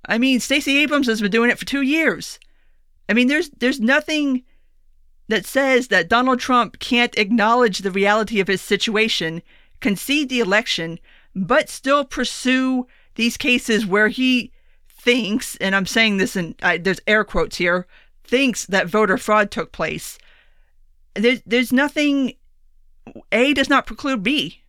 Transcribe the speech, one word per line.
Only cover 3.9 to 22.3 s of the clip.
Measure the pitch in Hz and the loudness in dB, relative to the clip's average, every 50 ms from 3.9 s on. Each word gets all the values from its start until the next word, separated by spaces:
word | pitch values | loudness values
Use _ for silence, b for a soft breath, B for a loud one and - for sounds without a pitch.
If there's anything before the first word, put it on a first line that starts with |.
| 277 302 302 - 311 302 294 277 262 254 - _ _ _ _ _ _ _ _ _ _ _ _ _ _ _ _ - | 2 0 0 -2 -4 -2 -2 -2 -2 -4 -6 _ _ _ _ _ _ _ _ _ _ _ _ _ _ _ _ -2
that | 214 196 - | -2 -2 -2
says | - - 262 277 269 262 247 247 - | -2 -2 0 2 4 2 2 2 2
that | 202 185 165 170 | 0 0 2 2
Donald | 233 240 254 262 254 247 | 2 2 2 2 0 0
Trump | - - 254 247 226 - - - | 0 2 2 2 2 0 -6 -14
can't | - - 247 240 240 240 - - | -4 0 2 2 2 0 0 -2
acknowledge | 214 190 233 233 202 220 233 247 247 226 185 - | 0 2 2 2 4 4 4 4 4 2 0 -2
the | 185 196 | -6 -4
reality | 180 196 196 202 208 220 214 - 233 202 | -2 0 2 2 2 2 0 0 0 -2
of | 185 185 | 0 0
his | 196 175 | -2 -4
situation, | - - 202 190 - 233 208 214 220 220 - - 175 160 160 170 b b b b b b b b | 0 -2 -2 -2 0 -2 0 0 0 0 0 -4 -4 -6 -6 -8 b b b b b b b b
concede | - 240 196 - - - 277 302 302 247 | -2 -2 -2 -2 -2 -2 0 0 0 -2
the | 254 240 | -2 -2
election, | 226 180 196 214 247 - - - 165 165 165 170 b b b b b b b | 0 2 0 0 0 -2 -6 -4 -6 -8 -8 -12 b b b b b b b
but | 185 190 160 247 - 202 - | -6 -2 2 2 2 2 -2
still | - - - 262 277 285 277 | -10 -8 -2 0 0 0 0
pursue | 277 - - 247 - - - - 247 254 262 262 262 262 254 247 b b b b b b | -4 -4 -4 -4 -4 -4 -2 0 2 2 2 2 0 0 -2 -4 b b b b b b
these | - 220 240 - | -2 -2 -2 -2
cases | - - 254 247 - - - 226 208 226 | -2 0 0 0 0 2 0 0 0 2
where | 185 185 208 214 208 | 2 2 2 2 2
he | - - 262 262 254 247 208 - - _ _ _ _ _ _ _ | 0 0 0 2 0 0 -2 -6 -16 _ _ _ _ _ _ _
thinks, | - - - 247 - - 143 185 214 254 - - - | -20 -2 2 2 2 2 0 -2 -2 -4 -4 -8 -8
and | - - 190 190 | -4 -2 0 0
I'm | 196 190 | 0 -2
saying | - - 233 226 220 202 | 0 0 2 2 2 2
this | 190 185 - - | 0 -2 -2 -2
in, | 196 170 160 - - | -6 -6 -6 -8 -4
I, | - 180 175 165 | -2 -2 -2 0
there's | 170 196 180 - _ | 0 -2 -2 -2 _
air | - 214 220 208 | 0 0 0 0
quotes | - - 185 160 - - | -2 -2 -2 -2 -2 -2
here, | - 175 175 175 180 180 b b b b b b b - | -2 0 0 0 -2 -4 b b b b b b b -4
thinks | - 240 262 277 254 202 - - | 0 0 2 2 0 -2 -4 -6
that | - 190 214 - 170 | -2 -2 -2 -2 0
voter | - 214 214 196 190 | 0 0 2 2 0
fraud | - - - 214 214 208 202 | -2 0 0 2 2 2 0
took | - 214 170 - | -4 -8 -8 -10
place. | - - 165 156 - 165 - - - - b b b b b b b b b b b b - _ _ _ _ _ _ | -6 -6 -6 -6 -6 -8 -12 -14 -16 -18 b b b b b b b b b b b b -20 _ _ _ _ _ _
There's, | 196 208 240 254 247 - | 0 2 2 2 0 -2
there's | - 220 247 254 - | -2 0 0 0 2
nothing, | 247 254 285 285 - 311 294 294 277 277 269 226 | 2 2 0 0 0 0 0 2 2 0 0 -2